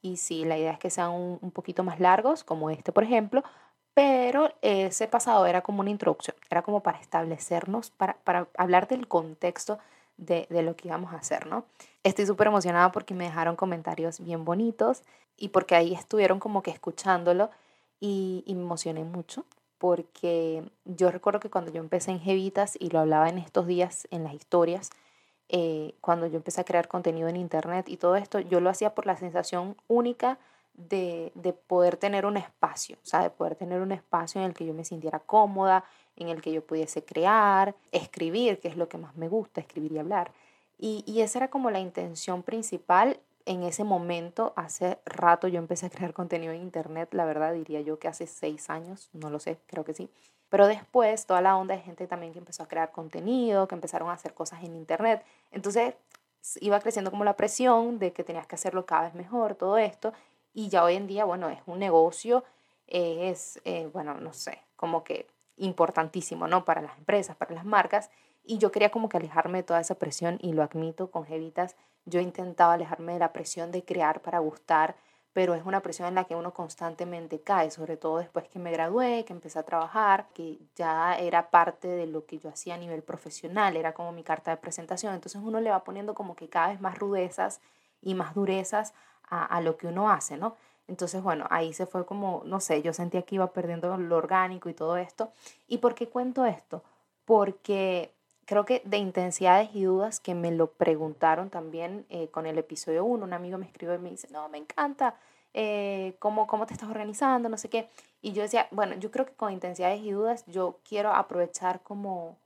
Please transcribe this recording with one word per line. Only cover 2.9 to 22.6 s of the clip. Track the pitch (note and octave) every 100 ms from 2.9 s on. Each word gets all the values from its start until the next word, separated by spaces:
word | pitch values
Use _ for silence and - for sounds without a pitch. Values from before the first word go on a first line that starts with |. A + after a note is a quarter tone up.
por | -
ejemplo, | A3 A#3+ G#3 C4 - - _ _ _
pero | - C#4 C4 B3 C4+ D4+ -
ese | G#3+ G3 F#3+ F#3 A3
pasado | A#3+ A#3 A3 F3+
era | F3+
como | F3+ G3+
una | G3
introducción, | G#3 - D3+ - - -
era | E3+
como | F3 G#3
para | G3+ E3+
establecernos, | - E3 E3 D#3+ - E3+ F#3 G#3+ A3+
para, | _ F#3+ F#3+
para | - F3+ F3 -
hablar | F3+ F3+ G#3
del | B3+ B3
contexto | F3 D#3+ D#3+ F3 F3 - G#3+ - _ _ _
de, | E3+ E3+ -
de | E3+
lo | E3 E3
que | F3+
íbamos | E3 F3
a | E3
hacer, | - D3+ D#3
¿no? | G3 - _ - _
Estoy | G3 G3 G3+
súper | G3+ G#3+
emocionada | G#3 F3+ F3 F3+
porque | F#3 - F#3
me |
dejaron | F3 D#3+ E3 E3+
comentarios | F#3+ E3+ E3 E3 E3 E3
bien | E3+ E3 D#3+
bonitos | F3 A#3 A3+ A3+ C4 _ _ _ _
y | G3+
porque | F#3+ F#3
ahí | E3+ E3+ F3+
estuvieron | - G#3+ F#3+ F#3+
como | A3 G3+
que | F#3+
escuchándolo | D#3+ - - G3 F3+ E3+ F3+ G#3+ - _ _ _ _
y, | G3+ G3 F#3+ F#3 -
y |
me | F#3
emocioné | F3 E3+ - D#3+
mucho | D#3+ F3 E3+ - - _ _ _
porque | F3+ F3 E3 - F3 E3+ E3 D#3+ D#3+ _ -
yo | F3 F3+
recuerdo | F3+ - G#3
que | G#3
cuando | G3 E3+
yo | D#3+
empecé | D#3+ F#3 F3
en | F#3
Jevitas | E3+ F#3+ F#3+ G3